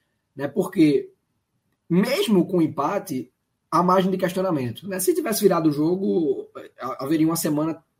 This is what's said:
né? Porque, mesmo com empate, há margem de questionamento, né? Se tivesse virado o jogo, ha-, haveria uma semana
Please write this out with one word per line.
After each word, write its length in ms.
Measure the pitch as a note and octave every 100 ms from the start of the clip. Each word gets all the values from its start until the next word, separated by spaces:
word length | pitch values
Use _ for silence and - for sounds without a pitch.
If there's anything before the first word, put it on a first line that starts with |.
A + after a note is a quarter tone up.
| _ _ _ C#3
né? 120 | C#3
Porque, 640 | - F3 - D#3 C3+ - _ _ _ _ _ _ _ -
mesmo 560 | E3+ - F4 G4+ F#3+ D#3+
com 140 | F3+
empate, 680 | D#3 B2 D3 G3 F#3+ C3 - _ _ _ _
há 140 | D#3+
margem 260 | F3+ F#3 F#3
de 80 | F#3
questionamento, 720 | F#3 F#3 F#3+ D3+ B2 A2+ F#3+
né? 120 | C#4
Se 140 | -
tivesse 280 | E4+ C4 G#3+
virado 260 | G3 E3+ D#3+
o 20 |
jogo, 760 | C#3+ D#3 F#3 G3+ G3 D3+ B2 - B2+ C3 -
ha-, 240 | B2 B2
haveria 240 | C3+ D#3+ D#3+
uma 80 | E3
semana 480 | F3 D3 D#3+ D#3 _